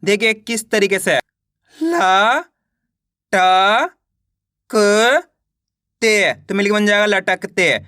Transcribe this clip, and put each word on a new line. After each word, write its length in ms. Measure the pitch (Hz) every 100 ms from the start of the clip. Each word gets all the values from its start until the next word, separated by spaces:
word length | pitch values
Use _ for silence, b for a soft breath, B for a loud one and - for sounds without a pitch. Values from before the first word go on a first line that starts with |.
देखिए 300 | 190 208 220
किस 360 | 220 - 226 226
तरीके 280 | 220 202 190
से, 200 | 190 147 - _ _ _ _ -
ला, 580 | 320 339 190 190 208 277 349 _ _ _ _ _ _ _ _
टा, 540 | 190 185 185 196 220 339 _ _ _ _ _ _ _ _
क, 20 | 220 208 208 233 285 359 _ _ _ _ _ _ _
ते, 320 | 220 214 180
तो 200 | 120 -
मिलके 180 | 196 202
बन 140 | 208 208
जाएगा 200 | 208 208
लटकते। 720 | 196 190 185 185 - 175 117